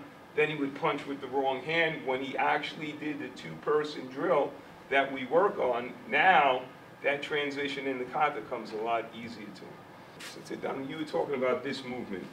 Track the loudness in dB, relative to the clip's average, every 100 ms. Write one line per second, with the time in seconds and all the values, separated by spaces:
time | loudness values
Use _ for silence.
0 | -10 -18 -4 0 2 2 -2 0 0 0
1 | -4 -8 -2 0 0 0 0 2 2 0
2 | -2 -2 -2 0 2 2 -2 -6 -8 -6
3 | -6 -6 -8 -10 -12 -6 2 2 2 -6
4 | -8 -2 4 4 4 -2 -16 -18 2 2
5 | 2 -2 4 6 6 4 2 2 -2 -10
6 | 0 4 8 8 8 4 -2 -14 -20 -2
7 | 0 0 0 0 0 -2 -2 -2 -2 -2
8 | -2 2 2 2 -6 -6 -4 -4 0 0
9 | 0 -10 -10 -10 -12 -12 -14 -14 -16 -18
10 | -18 -14 -14 -12 -10 -6 -4 -4 -6 -6
11 | -2 0 0 0 2 2 0 -6 -6 -6
12 | -6 -6 -8